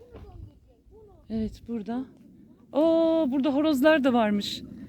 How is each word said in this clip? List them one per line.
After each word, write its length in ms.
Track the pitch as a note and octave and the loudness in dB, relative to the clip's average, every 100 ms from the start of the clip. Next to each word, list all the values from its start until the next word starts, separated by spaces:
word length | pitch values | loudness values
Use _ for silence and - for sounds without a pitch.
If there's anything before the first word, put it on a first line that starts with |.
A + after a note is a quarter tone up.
| B4 A#4 G4+ F4+ - - _ _ _ G#4 G#4+ F4 - | -20 -20 -18 -18 -20 -20 _ _ _ -20 -20 -20 -10
Evet 320 | A3 A3 - - | -8 -8 -10 -12
burada. 360 | A#3 G3 A#3+ C4 - - - - - - | -10 -8 -8 -10 -16 -20 -20 -20 -20 -4
Oo, 540 | C4 D#4+ E4 E4 E4 D#4 | 0 2 4 2 2 0
burada 240 | C#4 C4+ | 0 0
horozlar 500 | C4+ D#4 C#4+ D4+ D#4 | 2 2 4 4 4
da 80 | C4+ | 4
varmış. 500 | A#3+ G#3+ G#3 - - - - | 2 2 0 -4 -10 -12 -16